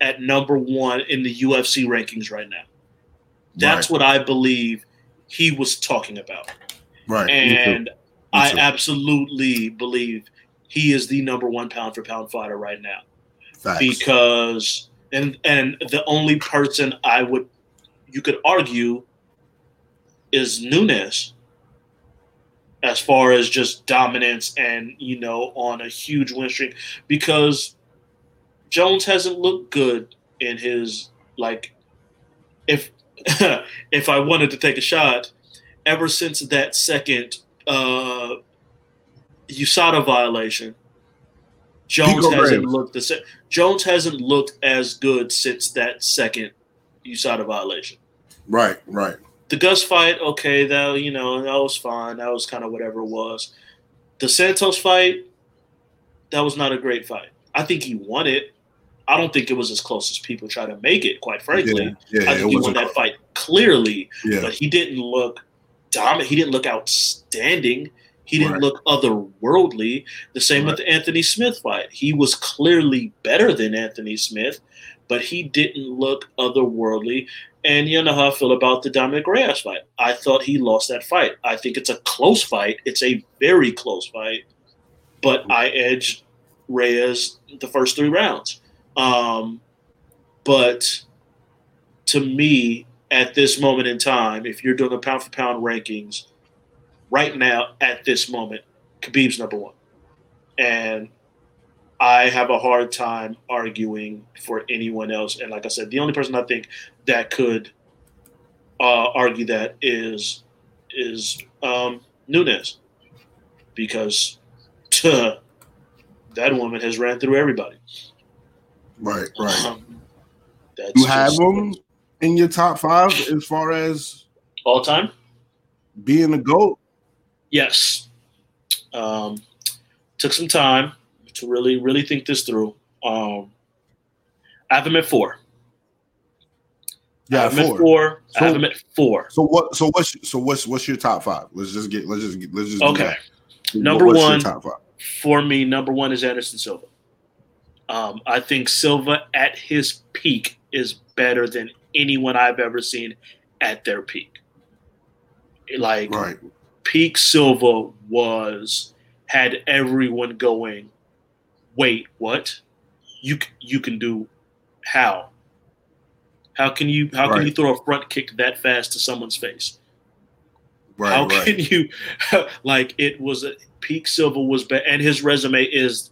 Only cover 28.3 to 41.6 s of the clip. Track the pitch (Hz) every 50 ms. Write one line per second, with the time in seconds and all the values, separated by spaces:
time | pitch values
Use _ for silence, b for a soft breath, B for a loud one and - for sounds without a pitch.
28.3 | _ _ _ _ _ _ _ - - 165 180 185 190 190 - 202 190 180 180 185
29.3 | 180 180 175 185 185 - - - - 143 135 127 120 113 113 - - _ _ _
30.3 | _ - 123 120 117 113 120 123 120 120 117 113 107 - - - _ _ _ _
31.3 | - - 117 113 113 110 - - _ _ _ _ _ _ _ _ _ _ _ _
32.3 | _ _ _ _ _ _ - - 147 143 - - _ _ _ _ _ - - -
33.3 | 147 - 202 165 127 - B B B B B B 151 143 147 156 143 139 143 151
34.3 | 165 151 147 139 139 - - 143 123 131 - - 170 160 151 135 123 123 - -
35.3 | _ _ b b b b b b b b - 156 160 160 165 156 - - 175 160
36.3 | 147 - 147 123 147 139 139 - - - - - 151 139 - 143 131 120 120 120
37.3 | - - _ _ _ _ - 147 139 135 131 127 127 127 131 127 127 123 120 120
38.3 | 123 - _ _ _ _ _ _ _ _ _ _ _ _ _ _ _ - _ _
39.3 | _ _ _ - 135 135 143 - - 180 170 170 160 - - 139 123 123 120 117
40.3 | 117 113 110 110 - - 113 113 113 _ _ _ _ _ _ _ _ _ _ _
41.3 | _ _ _ _ _ _